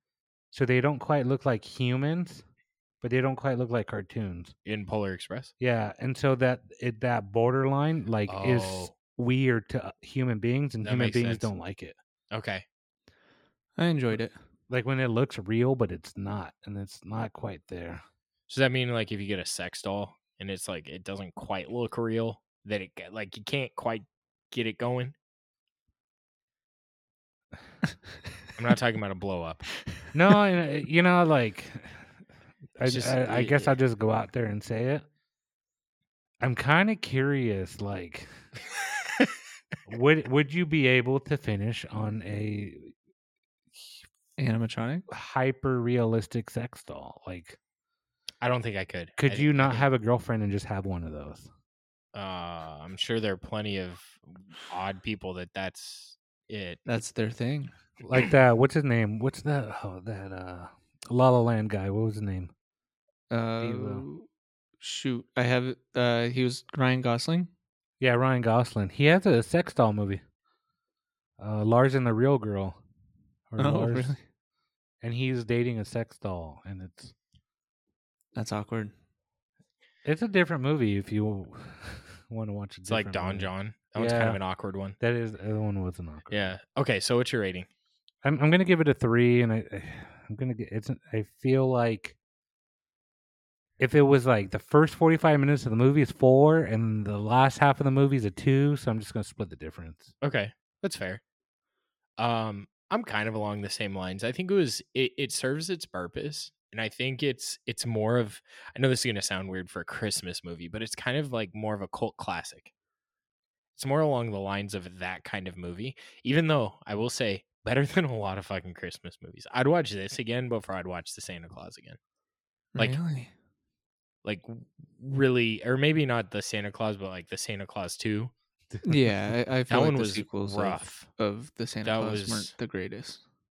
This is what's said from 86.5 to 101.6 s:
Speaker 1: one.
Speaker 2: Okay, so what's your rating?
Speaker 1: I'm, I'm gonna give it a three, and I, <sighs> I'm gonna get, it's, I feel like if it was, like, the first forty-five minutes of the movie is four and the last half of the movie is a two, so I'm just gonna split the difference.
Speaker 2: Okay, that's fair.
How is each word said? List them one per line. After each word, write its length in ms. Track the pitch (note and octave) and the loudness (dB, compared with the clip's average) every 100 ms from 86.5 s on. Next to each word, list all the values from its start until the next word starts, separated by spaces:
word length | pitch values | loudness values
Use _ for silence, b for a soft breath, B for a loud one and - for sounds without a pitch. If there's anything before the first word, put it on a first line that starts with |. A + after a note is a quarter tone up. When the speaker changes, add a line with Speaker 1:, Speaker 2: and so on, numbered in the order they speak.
| F#2 - | -4 -8
Speaker 1:
one. 80 | - | -2
Speaker 2:
Okay, 180 | C#3+ G#2 | 0 0
so 180 | - B2 | 2 2
what's 140 | B2+ | 2
your 100 | B2 | 0
rating? 220 | G2 F2+ F2 _ _ _ _ _ C#3 | -2 -4 -10 _ _ _ _ _ 0
Speaker 1:
I'm, 140 | D3 | 4
I'm 80 | D3+ | 4
gonna 120 | F3 F3+ | 6 6
give 140 | E3+ | 4
it 60 | D3+ | 4
a 60 | |
three, 480 | C3 A#2+ A#2 A#2+ A#2+ | 4 4 6 6 6
and 80 | A#2 | 4
I, 100 | A2 - | 2 -2
<sighs> 580 | G2 - - - - - | -10 -12 -16 -18 -18 -12
I'm 60 | A2 | -6
gonna 180 | B2+ A2 | -4 -4
get, 140 | - | -6
it's, 180 | G#2+ G#2+ - - | -6 -6 -8 -4
I 140 | A2 G2+ _ | -6 -6 _
feel 280 | C3 C3+ C3 | 2 4 4
like 460 | B2+ A#2 A2 - _ _ _ _ _ _ _ _ _ _ _ _ _ _ _ _ - | 2 2 0 -8 _ _ _ _ _ _ _ _ _ _ _ _ _ _ _ _ 0
if 160 | C3 D3+ | 4 8
it 60 | |
was, 240 | C#3 C#3 B2 | 8 8 6
like, 260 | A2+ G2 | 4 2
the 80 | G#2 | -6
first 360 | - D3 D#3 - | 4 6 6 6
forty-five 440 | D#3+ D#3+ E3 D3 | 4 6 6 6
minutes 260 | C#3 C#3+ B2 | 4 2 2
of 60 | |
the 40 | A2 | 4
movie 260 | B2+ D3 | 6 6
is 100 | B2+ | 2
four 480 | - C3 C3 D3+ D#3+ | 6 8 10 8 6
and 460 | D3 A2 A2+ G#2+ G#2 | 4 0 0 0 -2
the 120 | G#2 | -2
last 400 | G#2+ B2 C3+ - | 2 6 6 6
half 220 | C#3+ C3+ | 4 6
of 60 | C#3 | 4
the 60 | |
movie 260 | C3+ C#3 C3+ | 4 4 4
is 80 | G#2 | 0
a 60 | |
two, 440 | - C#3 C3+ C#3+ C#3+ | 0 2 4 4 2
so 160 | - | 0
I'm 80 | A2 | -2
just 140 | G#2+ | -4
gonna 100 | A#2 | -6
split 260 | G#2 - F#2+ | -6 -8 -10
the 60 | D#2 | -8
difference. 580 | D#2 - E2 - - - | -14 -12 -16 -16 -20 -6
Speaker 2:
Okay, 280 | C#3+ C3 G#2 - _ - | -2 -2 -4 -8 _ -8
that's 140 | G3 - | -8 -6
fair. 260 | F#2 G2 _ _ _ _ | -8 -8 _ _ _ _